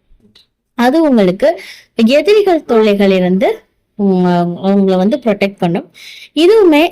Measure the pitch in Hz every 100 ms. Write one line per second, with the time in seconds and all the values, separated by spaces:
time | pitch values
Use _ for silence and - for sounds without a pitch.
0 | _ _ _ _ _ _ _ - 240 320
1 | 311 233 185 190 285 349 - - _ -
2 | 226 285 311 427 392 320 - 226 220 202
3 | 196 190 180 190 302 453 _ _ _ -
4 | 202 185 180 175 175 175 190 202 190 185
5 | 202 269 233 202 196 202 175 190 - -
6 | - - - 294 349 440 359 294 349